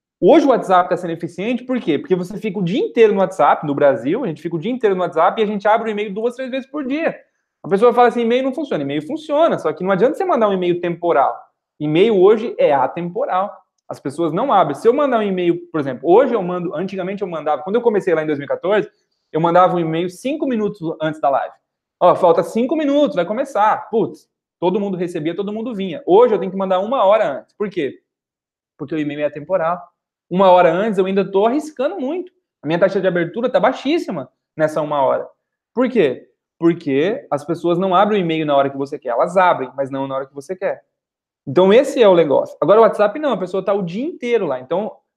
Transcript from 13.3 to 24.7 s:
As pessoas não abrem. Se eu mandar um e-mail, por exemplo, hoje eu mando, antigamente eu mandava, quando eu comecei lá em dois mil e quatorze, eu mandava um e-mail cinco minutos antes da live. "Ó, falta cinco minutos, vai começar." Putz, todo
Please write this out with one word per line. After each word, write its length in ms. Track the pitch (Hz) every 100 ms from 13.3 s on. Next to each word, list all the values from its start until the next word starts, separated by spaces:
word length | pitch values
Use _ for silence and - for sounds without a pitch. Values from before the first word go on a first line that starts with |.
| 185 202 - _ _ -
As 120 | 139
pessoas 320 | 143 143 170
não 220 | 165 277
abrem. 220 | 202 160
Se 120 | 139 220
eu 60 |
mandar 260 | 269 285 233
um 40 |
e-mail, 360 | 208 185 175 170 -
por 80 | 160
exemplo, 280 | 135 123 143
hoje 260 | 196 269
eu 60 | 233
mando, 320 | 180 180 170
antigamente 480 | 147 190 190 180 202
eu 40 | 190
mandava, 360 | 165 151 147
quando 120 | 180
eu 60 | 226
comecei 320 | 233 208 190
lá 100 | 160
em 40 | 156
dois 100 | 143
mil 80 |
e 40 | 139
quatorze, 400 | 131 175 208 - _ _ _ _
eu 80 | 156
mandava 360 | 170 175 180
um 40 | 175
e-mail 300 | 160 160 180
cinco 380 | 180 254 302 294
minutos 340 | 233 202 208 160 156
antes 220 | 156 151
da 80 | 143
live. 240 | 127 - - _ _ _ -
"Ó, 160 | 175
falta 260 | 151 175 170
cinco 340 | 175 220 254
minutos, 400 | 320 285 285 285
vai 100 | 185
começar." 640 | 170 220 - 202 214 175 -
Putz, 380 | 220 165 - _ _ _ _
todo 200 | 175